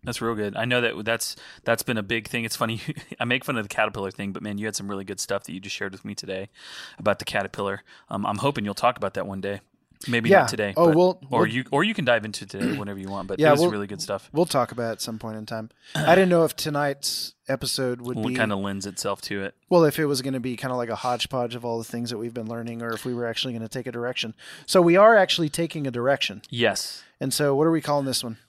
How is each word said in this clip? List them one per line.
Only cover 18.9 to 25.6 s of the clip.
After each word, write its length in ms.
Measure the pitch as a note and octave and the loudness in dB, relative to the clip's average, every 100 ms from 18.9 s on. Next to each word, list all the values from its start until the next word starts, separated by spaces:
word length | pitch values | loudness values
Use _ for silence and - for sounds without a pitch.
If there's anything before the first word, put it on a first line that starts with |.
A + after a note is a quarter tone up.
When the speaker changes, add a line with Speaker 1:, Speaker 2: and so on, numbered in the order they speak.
| F#2 G2+ G2 | -6 -4 -4
Speaker 1:
to 200 | - G2+ | -6 -6
it. 120 | G2 - _ | -6 -10 _
Speaker 2:
Well, 140 | F3+ | 6
if 140 | D#3+ C#3 | 6 4
it 60 | |
was 160 | D3+ C#3 | 0 0
gonna 180 | C3 C3+ | -2 -4
be 160 | B2 | -4
kinda 220 | A#2 C3+ B2+ | -6 -4 -4
like 140 | A#2+ | -4
a 60 | G#2+ | -4
hodgepodge 580 | B2+ B2 - C3+ A#2+ | -2 -2 -2 -2 -4
of 100 | A#2+ | -4
all 140 | A#2+ A#2 | -6 -6
the 60 | |
things 260 | A2+ A#2+ A#2+ | -6 -6 -6
that 80 | A2+ | -6
we've 160 | A#2 | -8
been 120 | A#2 A2 | -8 -8
learning, 360 | A#2 A#2 A#2 | -8 -8 -8
or 100 | A#2 | -6
if 140 | A2+ C3 | -6 -6
we 80 | |
were 120 | B2 A#2 | -4 -4
actually 280 | A2+ C3 | -4 -4
gonna 140 | A#2 A2+ | -6 -8
take 180 | C3+ B2+ | -8 -8
a 60 | |
direction. 420 | A#2 A#2+ B2+ A2+ - - - - | -6 -6 -4 -6 -8 -18 -20 2
So 160 | F#3 | 6
we 140 | E3+ F3 | 8 10
are 200 | G#3+ A3+ | 10 10
actually 320 | F#3 - D#3 | 6 2 -2
taking 380 | D#3 | -2